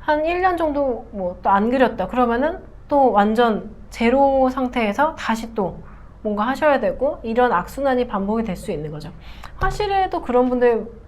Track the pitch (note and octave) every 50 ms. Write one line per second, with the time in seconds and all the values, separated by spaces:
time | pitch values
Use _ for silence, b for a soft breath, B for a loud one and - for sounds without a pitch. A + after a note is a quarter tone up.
0 | - - D4+ D4+ - E4 F4 F4+ F#4 F#4 F4+ E4 E4+ D#4 C#4+ C#4+ C#4+ C4+ A#3+ A3
1 | - - - G3+ F#3 F3+ F3+ F#3 - A3 G3 G3 G#3 A#3 B3+ C4+ C4 A3 - -
2 | F#3 F#3+ - B3 B3 A#3 A#3 A#3 C4+ D#4 F4 F#4 - - - - - - D4 C#4+
3 | C#4 B3 G3+ G3+ G3+ G#3+ A3 A3 A#3+ A#3 G#3+ F#3+ F3 - - - - - - -
4 | A3+ A#3 B3 C4+ C#4 C#4 C4+ C4+ C4 B3+ B3+ - C4 B3 B3 B3+ A3+ G#3 G3+ G#3
5 | C#4+ D#4 D#4 - - - A3+ A3 - A3+ - - G3 E3+ - - B B B B
6 | B B B B - A3 G#3 G#3 G#3 A#3+ C4+ - D#4 D4+ C#4+ C4 A3+ F#3+ F3 -
7 | B3+ C#4+ - - - A3+ A3+ A#3 B3 B3 G#3 E3+ F3 - - - C#4 C#4 C4 B3
8 | B3 A#3+ - G3 G3 G3 G#3+ A3+ A3+ A3 F3+ - - - F#3+ D3 D3+ D3+ D3+ D3
9 | - - F#3+ B B B B B B B B - - G4 - - G#4 G4+ G4 G4
10 | F#4+ F#4 F#4+ E4+ - - A#3+ B3 B3+ B3+ B3 B3 A#3+ A#3+ A#3 A3 G3+ - - -
11 | -